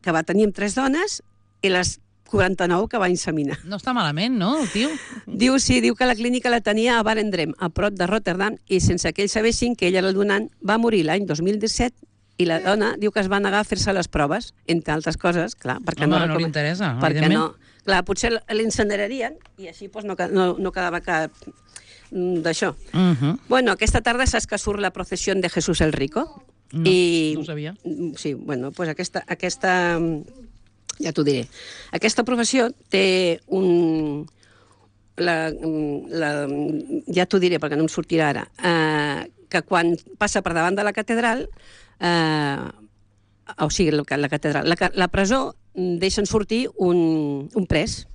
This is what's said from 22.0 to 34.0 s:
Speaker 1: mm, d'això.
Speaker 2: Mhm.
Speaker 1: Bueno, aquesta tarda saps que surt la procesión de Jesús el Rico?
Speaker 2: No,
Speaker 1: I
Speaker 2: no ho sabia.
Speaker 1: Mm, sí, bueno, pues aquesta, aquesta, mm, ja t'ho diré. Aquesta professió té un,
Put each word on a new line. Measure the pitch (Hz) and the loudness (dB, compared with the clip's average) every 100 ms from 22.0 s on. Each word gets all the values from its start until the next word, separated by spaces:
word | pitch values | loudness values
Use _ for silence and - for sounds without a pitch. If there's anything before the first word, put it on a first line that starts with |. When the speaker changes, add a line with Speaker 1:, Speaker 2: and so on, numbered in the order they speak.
| - | -10
Speaker 1:
mm, | 190 180 175 160 | -4 0 0 0
d'això. | 165 185 143 - | 0 -2 -4 -4
Speaker 2:
Mhm. | 156 185 147 139 214 - | 2 4 4 2 -2 0
Speaker 1:
Bueno, | 254 247 | 2 4
aquesta | 185 220 247 | 2 2 2
tarda | 226 247 254 | 2 0 0
saps | 233 - | 0 -4
que | 208 | -4
surt | - 202 | -4 -2
la | 202 | -2
procesión | - 180 185 - 190 | -4 -6 -4 0 0
de | 175 | 0
Jesús | 175 160 160 | 0 0 2
el | 156 | 2
Rico? | 147 135 - 311 - - _ _ | 2 -2 -2 -4 -10 -20 _ _
Speaker 2:
No, | 165 170 | -2 4
Speaker 1:
I | 185 175 165 156 | 4 4 2 0
Speaker 2:
no | 156 | -2
ho | |
sabia. | 156 151 151 196 | -6 -8 -10 -10
Speaker 1:
Mm, | 165 302 170 131 | -10 -6 -6 -6
sí, | 156 | -8
bueno, | 127 - 135 131 | -6 -6 -6 -6
pues | 135 170 | -6 -6
aquesta, | 151 180 180 - | -4 -6 -8 -6
aquesta, | 180 180 - 196 180 175 170 | -6 -4 -2 0 2 2 0
mm, | 165 156 - - - - - _ - - | 0 -4 -8 -20 -20 -20 -20 _ -16 -8
ja | 294 | -4
t'ho | 156 | 0
diré. | 143 135 117 - - - - | 2 0 -2 -12 -20 -20 -8
Aquesta | - 220 - | -2 0 0
professió | 247 247 233 262 233 - _ | 0 0 2 2 0 -2 _
té | 190 190 185 180 165 - | 2 4 4 2 0 -2
un, | 190 185 175 165 160 | 0 4 4 4 2